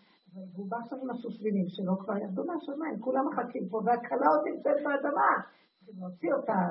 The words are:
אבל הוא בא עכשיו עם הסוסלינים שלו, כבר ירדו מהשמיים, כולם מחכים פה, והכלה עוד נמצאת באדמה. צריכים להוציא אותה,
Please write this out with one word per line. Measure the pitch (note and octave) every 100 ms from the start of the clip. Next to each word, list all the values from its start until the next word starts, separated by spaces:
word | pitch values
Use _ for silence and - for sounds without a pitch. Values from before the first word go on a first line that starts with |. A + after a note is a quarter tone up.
| _ _ _
אבל | F#3+ F#3+ F#3+
הוא | G3
בא | A#3
עכשיו | A#3 C4
עם | C4
הסוסלינים | A3+ A#3 G3 G#3+ G3 F3 F#3+
שלו, | F#3 F#3+
כבר | - G3+
ירדו | G#3 F#3 E4
מהשמיים, | E4+ - C#4+ D#4+ G#3 B3+
כולם | C4 C#4
מחכים | - - B3+ F#3+
פה, | A3 G3+
והכלה | A#3+ - B3+ D4
עוד | D4+ D#4
נמצאת | - C#4 C#4+ D4
באדמה. | C#4 C#4+ - - - - - _ _ -
צריכים | F#3
להוציא | F#3 - E4 C#4
אותה, | - G3 F3